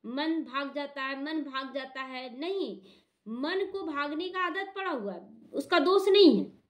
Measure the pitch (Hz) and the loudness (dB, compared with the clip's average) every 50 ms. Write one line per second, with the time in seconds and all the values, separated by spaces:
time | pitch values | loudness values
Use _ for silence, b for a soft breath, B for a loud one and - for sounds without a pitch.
0 | - 220 247 269 302 320 330 320 269 247 247 277 285 269 247 294 285 285 285 277 | -10 -8 -6 -4 -2 -2 -2 -2 -4 -6 -6 -6 -6 -6 -6 -8 -8 -8 -8 -8
1 | 269 269 277 269 277 302 320 311 277 277 262 269 269 262 247 277 262 269 - 269 | -6 -6 -6 -6 -6 -6 -4 -6 -6 -6 -8 -8 -8 -6 -8 -8 -8 -8 -10 -12
2 | 262 262 262 254 254 254 226 254 302 349 392 392 330 233 185 - b b b b | -10 -10 -10 -10 -10 -12 -10 -8 -6 -6 -4 -4 -4 -6 -8 -12 b b b b
3 | b b _ _ _ 208 226 247 269 311 370 381 403 381 392 392 339 320 285 285 | b b _ _ _ -10 -8 -6 -4 -4 -2 -2 -4 -4 -6 -6 -6 -4 -2 -2
4 | 294 294 302 302 359 359 370 370 359 349 311 381 392 392 - 392 381 370 320 247 | -2 -2 -2 -4 -6 -4 -2 -2 -2 -2 -2 -4 -6 -6 -6 -6 -4 -4 -4 -4
5 | 202 196 180 170 - - - - - - - 269 285 - 359 339 277 359 381 403 | -4 -6 -8 -10 -14 -18 -20 -20 -20 -8 -6 -6 0 2 4 4 6 6 4 4
6 | 392 403 381 403 392 294 226 180 - - - _ _ | 6 6 8 10 10 10 8 8 2 -2 -8 _ _